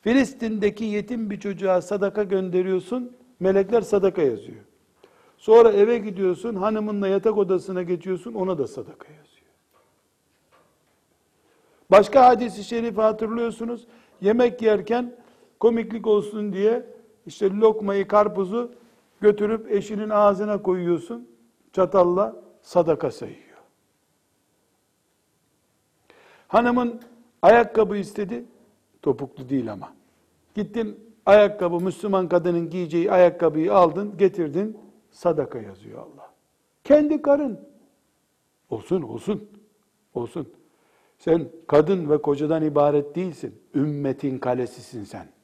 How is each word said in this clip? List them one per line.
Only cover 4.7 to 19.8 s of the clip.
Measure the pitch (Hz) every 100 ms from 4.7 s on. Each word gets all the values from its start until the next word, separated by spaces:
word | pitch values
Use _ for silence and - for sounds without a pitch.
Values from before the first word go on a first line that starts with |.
| _ _ _ _ _ _ _
Sonra | - 226 226
eve | 202 208 240
gidiyorsun, | 214 185 190 180 233
hanımınla | 208 196 214 214 208 196
yatak | 196 208 214
odasına | 190 185 190 185
geçiyorsun, | 175 175 190 185 202
ona | 220 185 175
da | 123
sadaka | - 104 - -
yazıyor. | 156 _ _ _ _ _ _ _ _ _ _ _ _ _ _ _ _ _ _ _ _ _ _ _ _ _ _ _
Başka | 190 202 277 254
hadisi | 247 240 190
şerifi | 202 233 233 196
hatırlıyorsunuz. | 220 214 220 226 233 226 233 240 - _ _ _
Yemek | 190 233 247 247
yerken | 226 208 208 233 240 - - _ _ _
komiklik | 220 233 226 226 220
olsun | 208 208 220 208
diye | 185 202 240 - - _ _ -
işte | - 196
lokmayı, | 202 220 214 202 196 196
karpuzu | 208 208 190 185 220 240 - _ _ _ _
götürüp | 208 208 208 220 220
eşinin | 208